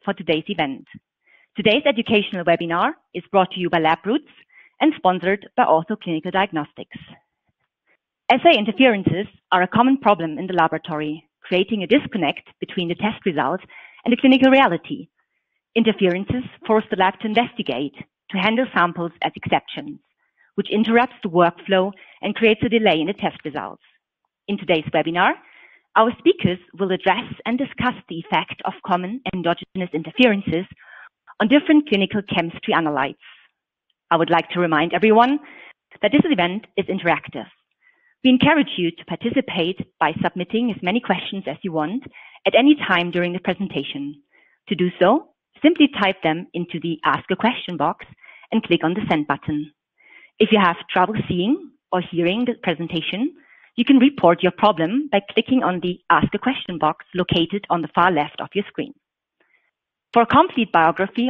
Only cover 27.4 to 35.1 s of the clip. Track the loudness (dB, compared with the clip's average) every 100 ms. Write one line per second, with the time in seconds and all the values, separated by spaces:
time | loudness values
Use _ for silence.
27.4 | -6 -4 -4 -4 -4 -4 -10 -14 -4 -4
28.4 | -4 -8 -10 -10 -4 -4 -4 -8 -8 -4
29.4 | -4 -4 -6 -8 -8 -8 -6 2 2 2
30.4 | -2 -4 -6 -14 -20 -20 -20 _ -12 -4
31.4 | 2 2 4 2 2 0 -2 -4 -4 -4
32.4 | -4 -6 -2 0 0 -2 -4 -8 -20 -20
33.4 | _ _ _ _ _ _ -2 0 2 0
34.4 | 0 -2 0 2 0 2 4